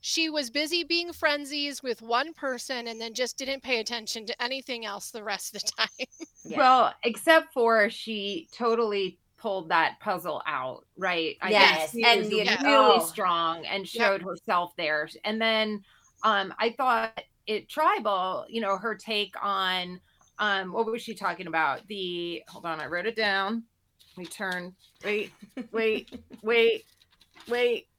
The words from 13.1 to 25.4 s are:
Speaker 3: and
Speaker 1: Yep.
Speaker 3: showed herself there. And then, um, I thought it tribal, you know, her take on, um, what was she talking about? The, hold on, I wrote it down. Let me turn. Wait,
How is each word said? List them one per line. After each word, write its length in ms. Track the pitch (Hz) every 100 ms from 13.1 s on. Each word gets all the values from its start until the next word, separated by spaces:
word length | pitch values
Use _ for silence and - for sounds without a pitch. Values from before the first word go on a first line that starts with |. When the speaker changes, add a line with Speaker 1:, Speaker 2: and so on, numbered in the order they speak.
| - 185 170 165 170 156
Speaker 3:
and 200 | 196 190
Speaker 1:
Yep. 220 | 233 233
Speaker 3:
showed 80 | 196
herself 520 | 185 175 - 185 196 -
there. 320 | 160 151 151 -
And 160 | - 220
then, 440 | 226 220 220 208 196 _ _ _
um, 320 | 220 208 190 -
I 120 | 226 226
thought 460 | 262 226 220 220 - _ -
it 220 | 214 -
tribal, 800 | - 311 415 220 196 185 170 -
you 120 | 220
know, 160 | 208 196
her 180 | 220
take 400 | 208 214 214 202 -
on, 580 | 202 196 185 185 180 180 _ _ _ -
um, 340 | 208 196 185
what 140 | 180 220
was 160 | 233
she 120 | 233
talking 320 | 208 196 170 180
about? 400 | 165 156 131 -
The, 540 | 208 185 175 175 170 -
hold 180 | - 170
on, 140 | 160
I 60 | 143
wrote 200 | 175 190
it 100 | 226
down. 480 | 214 196 196 226 226 _ _ _ _ -
Let 60 |
me 40 | 170
turn. 500 | - 190 180 180 185 _ _
Wait, 340 | 196 208 208 -